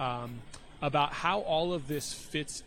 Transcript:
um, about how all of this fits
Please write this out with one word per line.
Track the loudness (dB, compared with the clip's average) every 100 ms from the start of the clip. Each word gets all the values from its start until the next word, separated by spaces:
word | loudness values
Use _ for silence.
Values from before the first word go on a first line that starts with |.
um, | -2 0 -4 -8 -10 -14 -14 -4
about | 2 4 4
how | 4 2 2
all | 2 2 4
of | 0 -2
this | -2 -2
fits | -8 -4 -4 -4 -6